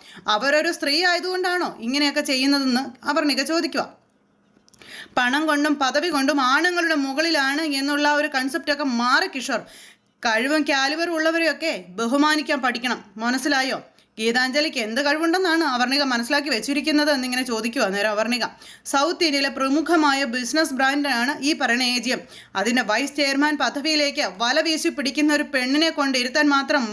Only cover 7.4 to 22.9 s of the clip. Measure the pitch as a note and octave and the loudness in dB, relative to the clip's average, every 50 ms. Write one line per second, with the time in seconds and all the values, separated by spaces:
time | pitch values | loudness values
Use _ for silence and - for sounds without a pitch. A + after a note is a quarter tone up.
7.4 | C4+ C4+ C#4 D4+ E4 D4+ C#4 C4+ C#4 C#4+ D4 C#4+ D4 D4 D4 D4 D4+ D4 D4 C4 | 2 0 0 -2 -2 -2 -2 -2 -2 -2 0 0 2 2 2 2 0 0 -2 -2
8.4 | C4 C4+ C#4+ E4 - D4+ C#4+ C#4+ D4+ C4+ A#3+ A#3 A#3+ B3 C4+ D#4+ F#4+ F#4+ - C4 | -2 -2 -4 -4 -2 -2 -2 -2 -2 -2 0 0 2 2 2 2 2 0 -4 -6
9.4 | B3 C#4 A#3+ - - - - - - - - _ _ _ _ _ - A#3 G#3+ A3 | -4 -4 -4 -4 -6 -8 -20 -20 -20 -20 -20 _ _ _ _ _ -2 0 0 2
10.4 | B3+ C#4 D#4 D#4 D4 D#4 C#4+ C4+ C4+ C#4 D4+ D#4+ E4+ F4 E4 D#4 D#4 D#4+ E4 E4 | 2 2 2 2 2 2 0 0 0 0 0 -2 -2 -2 0 0 2 2 2 2
11.4 | E4 D#4 C#4+ C#4+ D#4 D#4+ B3 F3+ F3+ F3+ F3+ G#3 A#3 A#3 C4+ C#4+ D4 D4+ D4+ D4+ | 2 0 0 0 -2 -4 -4 -4 -8 -10 -6 -4 -2 0 2 2 4 4 2 0
12.4 | C#4+ D#4+ D4 C4 C4 B3 A#3 A#3 A#3+ B3 A3 - - - - A3 A3+ A#3+ B3+ B3+ | 0 -2 -2 0 0 -2 -2 -2 -2 -4 -4 -6 -8 -12 -10 -4 -2 -2 0 0
13.4 | C#4 D4+ C#4+ C4 C4 C4 G#3+ D3 - - _ _ _ _ _ G#3+ A3 A#3 A#3 B3+ | 0 0 0 0 0 0 -4 -6 -8 -12 _ _ _ _ _ -2 0 0 2 2
14.4 | B3+ C4 B3+ D4 D4+ D#4+ D4+ B3+ G#3+ G#3+ A3+ C4+ C#4+ C#4+ D4+ D#4 E4+ E4 E4+ F#4+ | 0 0 0 0 0 0 -2 -4 -4 -2 -2 0 0 0 0 2 2 2 2 2
15.4 | F#4+ E4+ D#4+ E4 E4 C#4 B3 A#3+ B3 A#3+ C#4 C#4+ C#4+ C4 B3 A#3 A#3 A#3 D4 D4 | 2 2 2 2 2 2 0 0 0 0 0 0 0 0 0 -2 0 0 0 0
16.4 | C#4 D#4 B3+ G#3+ - C#4 C#4+ D4 - D#4 D4 D4+ D4 D4+ C#4+ C4 B3+ B3 B3 B3+ | 0 0 -2 -2 -2 -2 -2 -2 0 0 2 2 2 2 2 0 0 -2 -4 -4
17.4 | C4 B3+ A3+ A3 A3 A#3+ B3 C#4 A3 F#3+ G3 G3+ G#3 A3 G#3 G#3 A3 A3+ B3 A#3 | -2 -2 -2 -2 -2 -2 -2 0 0 0 0 0 0 0 0 0 0 0 -2 -2
18.4 | G#3 - - - - - - - - - - C#4 C#4+ E4 F4 - F4 D#4 C#4+ C#4 | -4 -6 -8 -12 -20 -20 -20 -16 -6 -2 0 2 2 0 0 0 0 0 0 0
19.4 | C#4 C#4 A#3 B3+ C4 C4+ C#4 D#4+ D4 D#4 F4 D#4+ D4+ C#4 C4+ C#4 C#4 A#3+ A#3 B3+ | -2 -2 -2 -2 0 0 0 0 2 2 2 4 4 4 2 2 0 -2 -2 -4
20.4 | B3 A#3 C#4+ D#4 D#4+ D#4 C4+ B3 C4+ C4+ C#4+ D4 C#4+ C#4 B3 A#3 A#3+ C#4 D4+ - | -4 -2 0 0 0 0 0 0 0 0 2 0 0 0 0 0 0 -2 -2 -2
21.4 | C4+ D4 D#4+ - C4+ A#3 A#3 B3+ B3+ B3 B3 A#3+ G3+ B3+ A#3+ F#3 - - - - | -2 -2 0 0 0 0 0 2 0 0 0 0 -2 -2 -2 -4 -6 -10 -20 -20
22.4 | - - - F#3+ G3+ A#3 A#3+ B3+ A3+ G3+ | -16 -8 -4 -4 -2 0 0 0 0 0